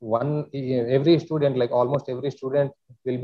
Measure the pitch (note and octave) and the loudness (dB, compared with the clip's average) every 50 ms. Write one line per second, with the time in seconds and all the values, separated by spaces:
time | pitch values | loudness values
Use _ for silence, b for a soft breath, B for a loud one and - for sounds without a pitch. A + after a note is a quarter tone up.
0 | - A2 A2 A#2 B2+ C#3+ D3+ D3+ D3 - - C#3 C3 B2+ C3 B2 A#2 A#2+ C3 C3+ | -6 -2 0 0 0 0 -2 -2 -4 -6 -8 -6 -4 -2 -2 0 0 2 0 2
1 | C#3 E3 E3+ D3+ - - D#3 D#3 C#3+ C#3 C3 B2+ A#2+ A#2+ B2+ B2 B2 B2 C#3+ C#3 | 4 4 4 4 2 0 -2 0 0 2 2 0 0 0 2 2 2 2 0 -2
2 | - - C3 B2 C3 C#3+ C3+ - C3+ C3 C3+ C#3+ C#3+ C3+ - _ _ - B2+ _ | -2 -4 -8 -6 -6 -6 -6 -6 -6 -2 0 0 0 0 -4 _ _ -20 -20 _
3 | - B2+ B2+ B2 | -6 -6 -4 0